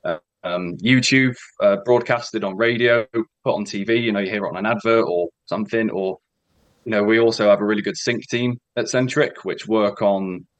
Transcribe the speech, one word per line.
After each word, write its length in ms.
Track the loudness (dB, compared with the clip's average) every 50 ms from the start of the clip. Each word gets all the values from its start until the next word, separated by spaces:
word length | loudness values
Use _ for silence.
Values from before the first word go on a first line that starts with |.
| -6
Uh, 140 | -6 -8 -8 _ _ _ _ -8
um, 320 | -6 -6 -4 -4 -6 -8 -4
YouTube, 580 | 0 2 2 2 2 2 2 4 2 2 -2 -6 -16 -20 _ _
uh, 140 | 2 2 2 2 2
broadcasted 580 | 2 2 2 4 0 -2 -2 -2 -6 -6 -4 -4
on 120 | -4 -2
radio, 500 | 0 0 0 2 2 2 4 4 2 0 _ -6 -6 -6 _ _ _ _
put 100 | -2 -2
on 100 | -2 -4
T 200 | -6 -6 -6 -2
V, 100 | 0 0
you 180 | 0 0 0
know, 60 | -2 -2
you 120 | -2 -2
hear 140 | -4 -4 -6
it 40 | -6
on 80 | -6
an 100 | -4 -2
advert 380 | -2 -2 -2 0 2 2 2 2
or 220 | 2 -2 -2 -2 -4 _ _ _
something, 440 | -8 -6 -6 -4 -2 -2 -2 0 0
or, 280 | -2 -2 -4 -4 -6 -8 _ _ _ _ _ _ _ _ _ _ _ _ _
you 60 | -2
know, 120 | 0 0
we 180 | 2 4 4 4
also 280 | 4 4 2 4 4 4
have 120 | 6 4
a 40 | 4
really 180 | -2 -2 -2
good 140 | -2 -6 -6
sync 320 | -4 -4 -4 -4 -4 -6 -6
team 300 | -4 -2 -2 -2 -4 -6 _ _ _
at 120 | -6 -6 -2
Centric, 560 | 0 0 0 0 2 0 0 0 -2 -8 -8
which 240 | -6 -6 -6 -4 0
work 340 | 2 2 2 0 0 0
on 420 | 2 2 2 2 -2 -4 -6 -8 -12 _ _